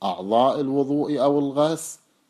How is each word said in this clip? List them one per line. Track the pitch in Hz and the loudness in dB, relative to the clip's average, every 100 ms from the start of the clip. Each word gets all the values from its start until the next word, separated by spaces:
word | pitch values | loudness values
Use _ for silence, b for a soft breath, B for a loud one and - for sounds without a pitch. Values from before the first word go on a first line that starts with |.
أعضاء | 98 90 95 113 131 127 | -6 -4 0 2 2 2
الوضوء | 135 139 135 143 143 147 | -2 0 0 0 0 0
أو | 139 143 | 2 2
الغسل | 143 135 151 160 - - _ _ _ | 0 0 0 0 -8 -16 _ _ _